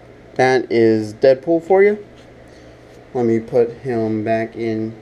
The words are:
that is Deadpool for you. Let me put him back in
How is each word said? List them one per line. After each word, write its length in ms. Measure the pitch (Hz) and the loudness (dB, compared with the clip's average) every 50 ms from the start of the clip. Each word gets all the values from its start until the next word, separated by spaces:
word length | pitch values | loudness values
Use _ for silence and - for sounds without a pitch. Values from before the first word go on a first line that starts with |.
| - - - - - - - | -20 -20 -20 -20 -20 -12 -2
that 360 | - 127 131 131 123 - - | 0 0 2 2 0 -2 -2
is 420 | 117 117 113 113 110 110 107 107 107 | 0 2 4 4 2 0 -2 -6 -4
Deadpool 480 | - - 135 135 131 - 170 170 165 | 0 2 2 2 2 0 -2 -2 -2
for 200 | 165 - 190 190 | 0 0 2 4
you. 200 | 202 208 208 208 - - - - - - - - - - - - - - - - - - - - - - - | 4 2 2 -2 -8 -16 -20 -20 -20 -20 -20 -20 -20 -20 -20 -20 -20 -20 -20 -20 -20 -20 -20 -20 -20 -10 -4
Let 100 | 127 120 | -2 0
me 160 | 113 113 113 | 0 0 0
put 320 | 113 - - 123 117 - - - | -2 0 0 0 0 0 -2 -8
him 440 | - 131 120 113 110 110 110 110 | -8 -6 -4 -2 -2 -2 -2 -2
back 320 | 107 113 113 110 113 113 - | -2 -2 -2 -2 -2 -6 -8
in 400 | 110 117 113 110 110 110 113 113 113 | -6 -6 -4 -4 -4 -6 -8 -10 -14